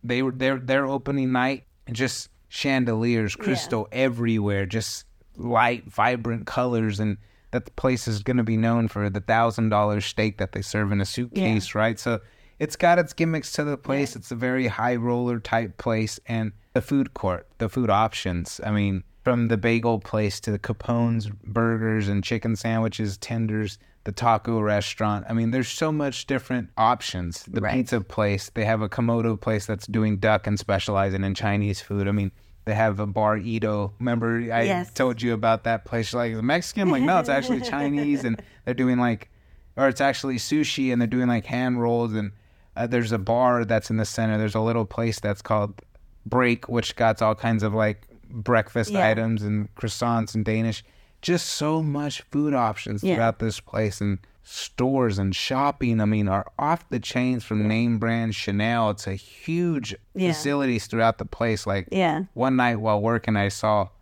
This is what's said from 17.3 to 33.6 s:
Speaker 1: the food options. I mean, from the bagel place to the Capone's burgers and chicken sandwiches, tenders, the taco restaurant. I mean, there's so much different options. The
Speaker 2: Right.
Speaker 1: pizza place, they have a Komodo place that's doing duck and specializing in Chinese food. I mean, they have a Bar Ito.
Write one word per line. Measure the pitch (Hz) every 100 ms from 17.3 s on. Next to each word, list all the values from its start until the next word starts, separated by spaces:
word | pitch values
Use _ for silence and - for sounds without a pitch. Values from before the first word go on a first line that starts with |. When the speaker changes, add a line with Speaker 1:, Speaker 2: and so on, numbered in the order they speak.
| 90 - _
Speaker 1:
the | 110
food | - 117
options. | 101 110 - 95 87 85 - 104
I |
mean, | 104 101 95 - _
from | - 120 117
the | 113
bagel | 117 117 117 113
place | - 107 107 -
to | -
the | 104
Capone's | - 110 - 120 117 113 104 101 -
burgers | 107 117 113 110 110 101
and | 101
chicken | - 113 117 110
sandwiches, | 117 113 110 - 107 98
tenders, | - 113 113 107 107 - _ _ -
the |
taco | 98 120 110 - 113
restaurant. | 104 104 - - 107 104 -
I |
mean, | 117 113
there's | 127 123
so | - 160
much | 151 143 127 -
different | 135 - 123 101 -
options. | 113 123 - 92 87 85
The | - -
Speaker 2:
Right. | 104
Speaker 1:
pizza | 254 247 120
place, | 98 - 104 101 -
they | -
have | 107 113
a | 107
Komodo | - 117 117 113 110
place | - 107 -
that's | 104 -
doing | 110 107 101
duck | 107 107 -
and | 104
specializing | - 98 - 98 98 95 98
in | 95
Chinese | 104 101 104 98
food. | - 101 98
I |
mean, | 104 98 - - -
they | -
have | 104 113 101
a | 104
Bar | 101 107 107
Ito. | 101 113